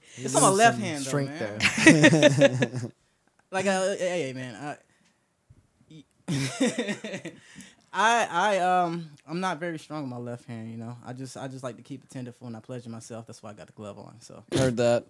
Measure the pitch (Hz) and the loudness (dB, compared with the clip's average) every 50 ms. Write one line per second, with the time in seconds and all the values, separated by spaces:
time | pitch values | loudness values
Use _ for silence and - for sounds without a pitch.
0 | _ - - 127 127 135 - - - 196 190 196 226 233 - 120 - - 156 143 | _ -20 -16 -10 -8 -2 2 4 4 6 6 6 6 6 6 2 -2 -4 -4 -6
1 | 135 131 - 143 139 135 143 156 117 104 104 107 - - - - 220 - 214 156 | -4 -2 -2 -2 -2 -2 -4 -6 -8 -6 -4 -2 -2 0 0 6 8 8 10 10
2 | 151 294 170 156 147 - 139 127 143 131 127 123 135 113 120 123 117 113 - _ | 8 8 8 8 6 6 6 6 6 4 4 2 -2 -2 -2 -6 -8 -8 -12 _
3 | _ _ _ _ _ _ _ _ _ _ 185 190 190 202 190 190 190 190 202 - | _ _ _ _ _ _ _ _ _ _ -6 -2 0 0 0 0 0 0 -2 -2
4 | 175 180 180 175 143 135 127 131 127 127 113 95 139 147 131 - _ _ _ _ | -2 -2 -2 -4 -4 -6 -6 -10 -12 -12 -12 -12 -12 -12 -12 -12 _ _ _ _
5 | _ _ _ _ _ _ _ _ _ _ - _ _ _ _ _ _ _ 160 160 | _ _ _ _ _ _ _ _ _ _ -20 _ _ _ _ _ _ _ -20 -20
6 | - _ _ _ _ - 160 131 139 131 - - 269 226 - - 226 196 208 - | -20 _ _ _ _ -4 -2 -2 -2 -2 -2 0 0 0 0 -2 -4 -4 -6 -6
7 | - 214 190 - - 160 - - - - - - - - - _ _ _ - 180 | -8 -10 -10 -10 -10 -12 -16 -16 -20 -20 -20 -20 -20 -20 -20 _ _ _ -2 2
8 | 202 226 233 233 214 - 160 170 190 214 202 185 175 180 180 180 180 170 165 170 | 4 4 4 4 2 0 0 0 2 2 2 2 2 2 2 2 2 0 -2 -4
9 | 165 156 143 - _ - 156 175 190 185 175 147 175 175 165 156 - - 151 156 | -8 -10 -16 -20 _ -8 -6 -4 -4 -4 -4 -4 -6 -8 -8 -8 -10 -12 -10 -8
10 | 143 131 123 120 120 120 120 120 - - 120 113 113 113 113 117 113 113 120 117 | -8 -8 -8 -10 -10 -10 -10 -12 -12 -12 -12 -12 -10 -12 -12 -12 -12 -12 -12 -14
11 | 117 - 127 127 135 131 - - 127 135 131 131 131 127 117 - 120 - 139 131 | -14 -14 -12 -12 -12 -14 -12 -12 -12 -12 -12 -10 -10 -12 -12 -12 -14 -16 -16 -16
12 | - _ - 135 123 120 113 - 123 123 117 110 - - 131 123 117 117 113 113 | -16 _ -14 -12 -12 -12 -14 -14 -14 -14 -14 -14 -12 -12 -12 -12 -12 -12 -14 -14
13 | 110 - 117 110 113 - 110 - - 110 104 110 80 - - - 107 101 101 107 | -14 -14 -14 -14 -14 -16 -18 -18 -18 -18 -18 -18 -20 -20 -18 -16 -14 -14 -14 -14
14 | - 85 - 117 - - - - - _ - 135 131 131 120 113 120 120 120 117 | -18 -20 -20 -20 -20 -20 -20 -20 -10 _ 0 2 2 2 2 2 2 2 2 2
15 | - - | 0 -4